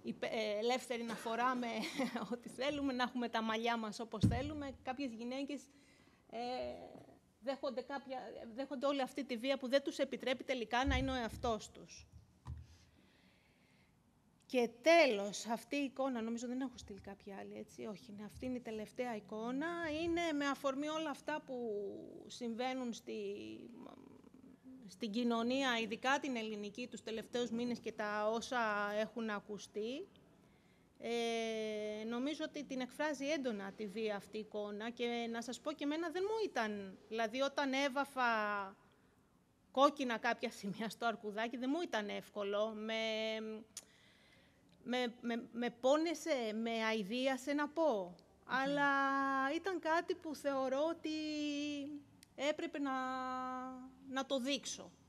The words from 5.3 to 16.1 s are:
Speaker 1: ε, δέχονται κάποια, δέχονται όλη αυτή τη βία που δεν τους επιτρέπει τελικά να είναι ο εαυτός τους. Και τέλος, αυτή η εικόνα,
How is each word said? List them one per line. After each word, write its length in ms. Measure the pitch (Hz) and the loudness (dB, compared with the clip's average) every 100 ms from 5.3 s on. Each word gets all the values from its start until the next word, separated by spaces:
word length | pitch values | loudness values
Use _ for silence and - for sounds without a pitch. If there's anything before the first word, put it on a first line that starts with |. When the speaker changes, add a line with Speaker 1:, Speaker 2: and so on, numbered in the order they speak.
| 262 285 285 - - - - - - - | -4 -4 -6 -10 -20 -20 -20 -20 -20 -12
Speaker 1:
ε, 80 | 226 247 254 247 - - - - - _ _ | -6 -4 -4 -4 -8 -12 -16 -18 -20 _ _
δέχονται 400 | 233 262 294 240 | -4 -2 -2 -4
κάποια, 380 | 240 277 254 254 180 - 226 | -4 -6 -4 -8 -6 -10 -10
δέχονται 320 | 220 277 277 277 | -8 -4 2 2
όλη 160 | 285 | 4
αυτή 220 | 254 - | 0 -2
τη 120 | 254 233 | -4 -2
βία 220 | 262 262 | 0 0
που 100 | 254 | 4
δεν 140 | 277 | 4
τους 160 | 277 294 | 4 0
επιτρέπει 460 | 277 233 233 262 | 0 0 -2 -2
τελικά 400 | - 262 220 240 269 | 0 -2 2 2 4
να 100 | 254 | 4
είναι 140 | 262 | 4
ο 40 | |
εαυτός 560 | 262 220 - 247 214 - | 0 -2 0 0 0 -4
τους. 360 | - 170 - - - - - - - - - - - - - - - _ _ _ - _ _ _ _ _ _ - | -16 -18 -18 -20 -20 -20 -16 -10 -10 -12 -20 -20 -20 -20 -20 -20 -20 _ _ _ -20 _ _ _ _ _ _ 0
Και 240 | 254 233 - | 2 2 4
τέλος, 640 | 311 339 285 208 202 - 208 | 10 10 10 6 0 -4 -2
αυτή 300 | 226 - 285 | -2 0 0
η 60 | |
εικόνα, 360 | 277 - 269 | 0 0 0